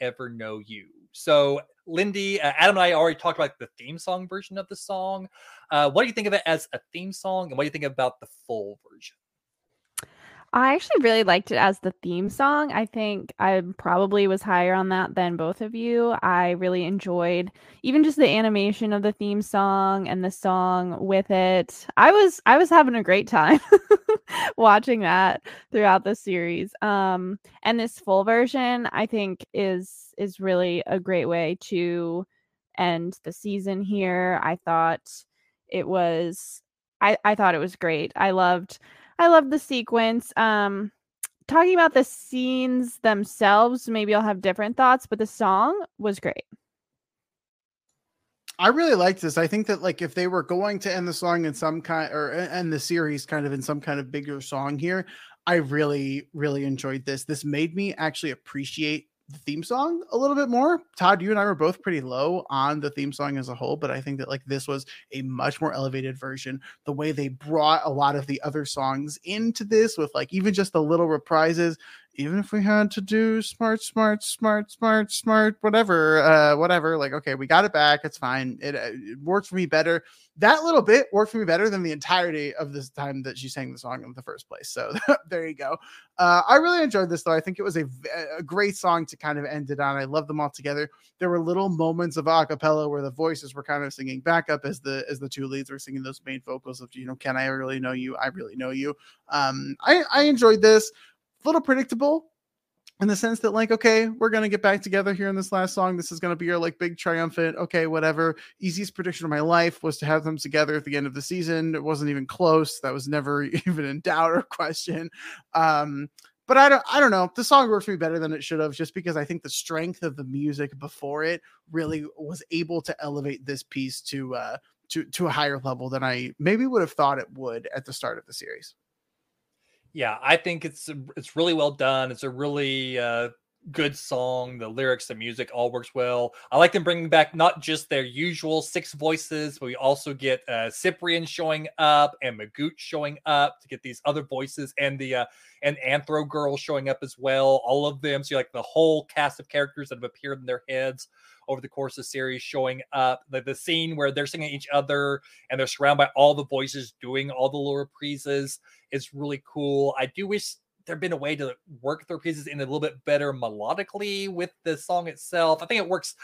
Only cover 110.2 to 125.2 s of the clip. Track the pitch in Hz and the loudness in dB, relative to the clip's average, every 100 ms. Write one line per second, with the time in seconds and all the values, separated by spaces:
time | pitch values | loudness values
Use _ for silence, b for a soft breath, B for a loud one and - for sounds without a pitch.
110.2 | 156 156 151 151 151 151 143 143 139 131 | 0 -6 -2 0 0 0 -4 -4 -4 -8
111.2 | 143 180 165 165 160 156 147 156 147 139 | -8 -6 -2 -2 -2 -4 -4 -4 -2 -4
112.2 | 135 - 175 160 156 - 135 135 135 147 | -6 2 4 6 4 -2 -6 -6 -4 -4
113.2 | 139 143 143 156 - 160 143 139 185 160 | -2 -2 -2 -4 -2 -2 -4 -4 -2 2
114.2 | 165 170 - - 160 160 - 160 165 B | 2 2 -2 -6 -6 -6 -8 -8 -8 B
115.2 | B B _ 165 160 151 147 143 143 - | B B _ 2 4 2 0 -6 -10 -14
116.2 | b _ - 262 277 269 - 262 277 190 | b _ 4 8 8 8 4 4 6 6
117.2 | 180 - 233 277 247 214 202 185 160 165 | 2 -2 4 6 6 2 0 -4 -2 -2
118.2 | 160 156 143 160 151 139 160 196 175 156 | -4 -6 -6 -2 -2 -4 -8 -6 -6 -4
119.2 | 147 170 139 - - 160 170 175 170 139 | -4 -8 -8 -10 -6 -6 -6 -6 -8 -8
120.2 | 131 135 147 143 143 143 139 - 143 147 | -8 -4 -4 -4 -6 -8 -16 -12 -8 -4
121.2 | 156 170 b b _ 160 156 156 151 - | -4 -4 b b _ -6 -4 -6 -10 -14
122.2 | 151 160 - 170 165 170 151 - 147 143 | -14 -14 -6 -4 -4 -4 -6 -8 -8 -6
123.2 | 143 139 131 139 - 139 131 127 - 139 | -6 -8 -10 -12 -10 -8 -8 -8 -10 -10
124.2 | 131 123 113 123 _ _ _ 165 - - | -8 -8 -10 -12 _ _ _ -8 -8 -4